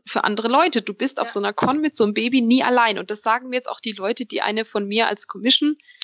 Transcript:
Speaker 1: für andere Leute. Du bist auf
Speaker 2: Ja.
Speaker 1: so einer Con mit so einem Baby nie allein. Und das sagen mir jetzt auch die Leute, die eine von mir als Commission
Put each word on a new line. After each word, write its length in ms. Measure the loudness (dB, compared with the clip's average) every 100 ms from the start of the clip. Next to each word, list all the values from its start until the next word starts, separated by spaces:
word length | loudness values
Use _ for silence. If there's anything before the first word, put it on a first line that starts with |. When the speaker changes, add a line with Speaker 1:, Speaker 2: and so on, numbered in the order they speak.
| -6
Speaker 1:
für 180 | -2
andere 240 | 0 0 2
Leute. 340 | 2 4 2
Du 100 | -2
bist 240 | -4 -4 -2
auf 100 | 0
Speaker 2:
Ja. 40 |
Speaker 1:
so 80 | 0
einer 120 | 0
Con 280 | -2 0 0
mit 160 | 0 2
so 80 |
einem 80 | 0
Baby 280 | 2 2 2
nie 200 | 4 4
allein. 360 | 4 4 2 0
Und 120 | -6
das 120 | -6
sagen 260 | -2 -2 -2
mir 80 | -6
jetzt 120 | -6
auch 120 | -6
die 120 | -6
Leute, 340 | -6 -4 -4 -4
die 160 | -2
eine 220 | -2 -2
von 220 | -4 -4 -2
mir 220 | 0 0
als 180 | -2 -8
Commission 500 | -4 0 2 2 -2 _ _